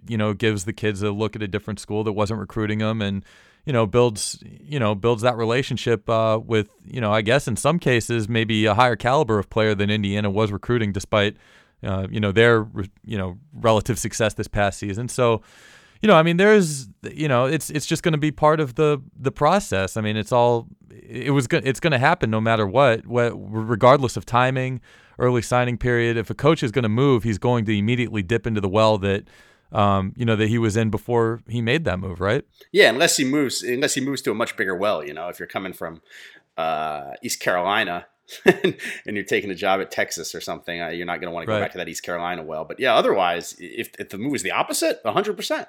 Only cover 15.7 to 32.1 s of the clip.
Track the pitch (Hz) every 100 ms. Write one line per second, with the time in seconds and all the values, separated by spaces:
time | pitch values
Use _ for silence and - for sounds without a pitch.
15.7 | - _ _ 214 170 165 170 202 214 170
16.7 | 143 110 - 110 143 151 123 131 156 -
17.7 | 156 - 160 175 151 151 135 151 156 143
18.7 | 120 151 143 131 - 131 - 147 196 202
19.7 | 95 95 113 107 107 101 123 120 120 117
20.7 | - _ - - 123 131 143 120 165 123
21.7 | 131 170 131 139 175 120 110 113 113 101
22.7 | 110 139 113 - 120 120 104 98 110 110
23.7 | 113 123 143 123 - - 120 127 131 127
24.7 | 127 - - _ - 127 123 107 123 123
25.7 | 117 123 120 117 117 104 107 143 165 127
26.7 | 101 113 110 139 123 113 101 123 120 107
27.7 | 104 107 123 120 110 87 117 120 107 98
28.7 | 101 110 107 98 98 - - - _ _
29.7 | 110 101 98 95 110 117 107 107 117 113
30.7 | 104 110 104 - 120 113 117 - 120 117
31.7 | 147 156 90 92